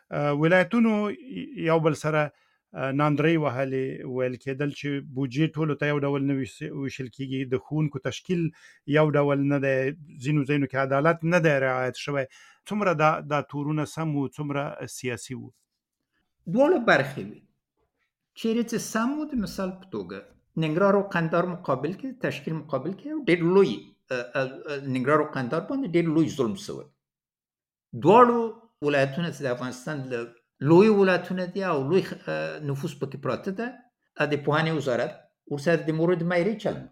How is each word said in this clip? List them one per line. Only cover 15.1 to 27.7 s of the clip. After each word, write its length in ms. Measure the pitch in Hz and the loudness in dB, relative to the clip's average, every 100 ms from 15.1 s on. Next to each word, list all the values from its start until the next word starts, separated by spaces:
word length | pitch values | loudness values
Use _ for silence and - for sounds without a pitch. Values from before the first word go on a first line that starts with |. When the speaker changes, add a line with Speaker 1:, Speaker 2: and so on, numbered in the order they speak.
| 117 - | -6 -8
Speaker 1:
وو؟ 160 | 123 117 - _ _ _ _ _ _ _ _ - | -14 -14 -20 _ _ _ _ _ _ _ _ -2
Speaker 2:
دواړه 320 | 208 294 359 226 | 4 4 4 4
برخې 320 | 151 131 127 98 | 4 2 -6 -10
وي. 120 | - _ _ _ _ _ _ _ _ _ - | -14 _ _ _ _ _ _ _ _ _ -4
چیرې 240 | 226 226 226 | -2 0 0
چې 60 | 214 | -4
سم 420 | - 220 240 294 | -2 -2 -2 -2
وو، 60 | |
د 100 | 302 | -4
مثال 360 | 254 185 - 190 | -4 -4 -4 -6
په 160 | 185 - | -8 -10
توګه 260 | 107 87 98 - _ _ - | -10 -8 -12 -16 _ _ -2
ننګرهار 380 | 160 156 196 | 0 4 4
او 80 | 202 | 4
قندهار 440 | 196 170 160 170 180 | 2 -2 0 0 0
مقابل 460 | 170 - 127 147 | -4 -4 -2 -4
کې، 280 | 190 269 - | -6 -10 -6
تشکیل 340 | 151 139 - | -6 -6 -6
مقابل 380 | 160 - 131 147 | -8 -4 -6 -6
کې 140 | 190 285 | -8 -8
یو 180 | 311 | -4
ډېر 160 | 240 170 165 | 0 2 4
لوی، 200 | 190 175 104 - _ - | 6 4 2 -10 _ -8
اه، 60 | 127 120 | -6 -4
اه، 140 | 143 131 135 156 | -4 -4 -6 -8
اه، 120 | 143 | -6
ننګرهار 400 | 139 127 127 151 | -4 -2 2 2
او 100 | 151 139 | 2 -4
قندهار 260 | 123 160 - | -4 -4 -4
باندې 240 | 277 240 | -4 0
ډېر 100 | 170 | 0
لوی 240 | 165 156 147 | 2 2 2
ظلم 260 | 98 117 | 0 -2
شوی. 300 | 98 - 67 - _ _ _ _ _ _ _ _ | -4 -10 -12 -14 _ _ _ _ _ _ _ _